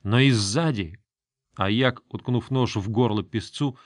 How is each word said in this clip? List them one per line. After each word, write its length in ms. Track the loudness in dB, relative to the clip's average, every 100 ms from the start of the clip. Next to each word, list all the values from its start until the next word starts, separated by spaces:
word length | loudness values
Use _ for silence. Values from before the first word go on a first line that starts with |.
но 160 | 0 4
и 120 | 4
сзади. 680 | 4 0 0 0 -2 -6 -10 _ _ _ _ _ -4
А 140 | -2
Як, 340 | 2 0 -2 _
уткнув 420 | -10 -2 -4 -2
нож 240 | -2 0 -2
в 140 | -2
горло 340 | 0 2 0
песцу, 540 | -2 -6 -6 -6 -6 -6